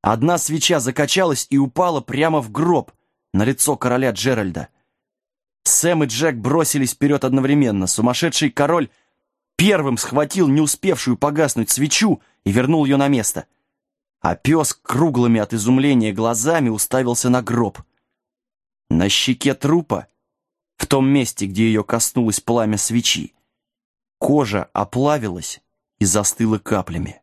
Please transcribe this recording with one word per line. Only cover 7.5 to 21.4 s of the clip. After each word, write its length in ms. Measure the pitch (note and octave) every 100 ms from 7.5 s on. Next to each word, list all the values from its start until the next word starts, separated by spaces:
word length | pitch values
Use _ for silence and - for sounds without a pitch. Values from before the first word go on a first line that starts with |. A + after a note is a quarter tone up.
| C#3+ B2+ G2+ F#2
Сумасшедший 600 | - A#2+ B2 E3 - D3+
король 400 | - C#3+ E3+ C3 _ _ _ _ _ _ -
первым 400 | F#3 F#3+ C#3 A#2+
схватил 500 | - C3 D3 F#3+ D#3
не 120 | C#3+
успевшую 580 | D3+ - F#3+ D3 C3 A#2+
погаснуть 520 | C#3+ D3 D3 - A2+
свечу 520 | - D3 - G#3+ C#3 _ _
и 80 | -
вернул 320 | G#2 B2+ D#3+ C#3
её 120 | C#3
на 100 | C#3
место. 380 | C3+ G#2+ - - _ _ _ _ _ _ _
А 140 | E2+ F2
пёс 380 | C3 D#3+ C#3+
круглыми 680 | - - A#2+ E3 A#2+ A#2+ A2+
от 140 | G#2
изумления 600 | A2+ G#2 C3 C#3+ B2+ A2
глазами 560 | G2+ A2+ A#2 C3 E3 B2+
уставился 600 | G#2+ - C3 B2 A#2+ B2
на 140 | B2
гроб. 360 | A2+ A#2 A2 - - _ _ _ _ _ _ _ _ _ _
На 180 | D#2+ G2
щеке 460 | - - B2 C#3+
трупа, 540 | C3 C#3+ E3+ D#3 F#2+ - _ _ _ _ _ _ _
в 100 | -
том 200 | C#3 C3+
месте, 380 | C#3+ A#2+ -